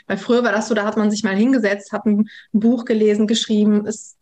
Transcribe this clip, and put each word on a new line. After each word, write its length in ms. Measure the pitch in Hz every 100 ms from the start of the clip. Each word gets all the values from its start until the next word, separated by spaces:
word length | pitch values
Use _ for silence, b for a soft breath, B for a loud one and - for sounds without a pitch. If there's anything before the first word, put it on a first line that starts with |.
| _
Weil 120 | 196
früher 260 | - 240
war 80 | 240
das 160 | 202 220
so, 80 | 214
da 100 | 208
hat 120 | 214
man 120 | 208
sich 140 | 208
mal 120 | 202 190
hingesetzt, 560 | 233 269 214 202 -
hat 140 | 208 214
ein 240 | 208 214 B B
Buch 340 | 208 226 240 233
gelesen, 400 | 220 214 208 214
geschrieben, 640 | 226 - 214 208 208 208
ist 300 | - - _